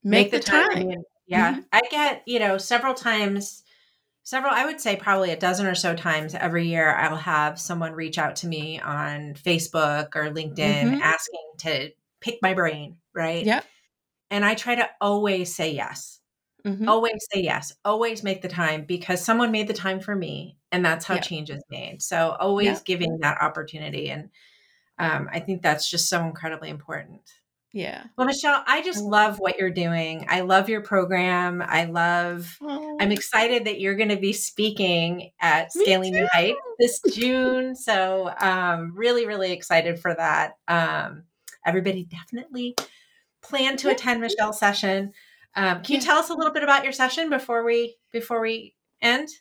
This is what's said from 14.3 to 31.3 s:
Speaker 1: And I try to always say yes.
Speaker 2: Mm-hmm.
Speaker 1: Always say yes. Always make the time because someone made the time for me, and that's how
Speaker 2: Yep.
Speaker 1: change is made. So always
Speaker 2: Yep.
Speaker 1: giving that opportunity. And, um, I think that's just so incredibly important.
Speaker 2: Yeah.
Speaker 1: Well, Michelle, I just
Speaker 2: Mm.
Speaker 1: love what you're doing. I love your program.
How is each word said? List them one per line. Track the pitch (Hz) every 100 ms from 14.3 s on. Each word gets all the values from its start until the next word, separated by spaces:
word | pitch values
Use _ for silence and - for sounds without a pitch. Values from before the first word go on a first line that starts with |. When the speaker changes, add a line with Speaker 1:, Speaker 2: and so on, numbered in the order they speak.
Speaker 1:
And | 202
I | 202
try | 220 240 240
to | 220 -
always | 202 202 208 190 175
say | - 160
yes. | 143 - - - - _ _ _ _
Speaker 2:
Mm-hmm. | 208 196 214
Speaker 1:
Always | 226 226 214 -
say | 196
yes. | 165 117 - -
Always | 202 220 233 220
make | 202 190
the | 180
time | 170 160 156
because | 151 175 180 180
someone | 202 226 240
made | 220 208
the |
time | 202 190 190
for | 190
me, | 196 160 143 170 _ _
and | 180
that's | 175 165 -
how |
Speaker 2:
Yep. | 175
Speaker 1:
change | - 160 151
is | 143 -
made. | 131 - -
So | - 170 165 -
always | 190 202 208
Speaker 2:
Yep. | 196
Speaker 1:
giving | - 180 165 160
that | 147 -
opportunity. | 156 156 156 156 151 143 139
And, | 143 151 _ _ _ _ _ _ -
um, | 165 151 -
I | 170
think | 160 180
that's | 170 147 -
just | 170 -
so | 175
incredibly | 165 160 165 156 160
important. | 151 - 156 - - _ _ _ _ _
Speaker 2:
Yeah. | 208 170 - 226 -
Speaker 1:
Well, | 262
Michelle, | 277 294 285 -
I | 294
just | 359 320
Speaker 2:
Mm. | 208
Speaker 1:
love | 208 214 202
what | 190 190
you're | 185
doing. | 175 170 165 160 160 -
I | 185
love | 180 190 202
your | 220
program. | 208 196 180 185 180